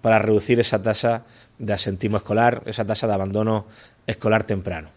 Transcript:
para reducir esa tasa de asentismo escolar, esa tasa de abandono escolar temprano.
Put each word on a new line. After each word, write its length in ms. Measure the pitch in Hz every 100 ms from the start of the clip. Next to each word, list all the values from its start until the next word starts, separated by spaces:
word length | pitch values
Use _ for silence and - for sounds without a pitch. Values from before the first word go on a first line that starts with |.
para 180 | 117 110
reducir 400 | 107 107 - 120
esa 220 | 117 107
tasa 440 | 107 104 117 117 - - _ _
de 160 | 107
asentismo 440 | 101 - 95 110 104
escolar, 440 | - 107 120 120 -
esa 200 | 107 104
tasa 220 | 107 113
de 60 |
abandono 520 | 101 95 101 110 110 104 - - _ -
escolar 380 | 110 110 107
temprano. 460 | 101 101 92 85 78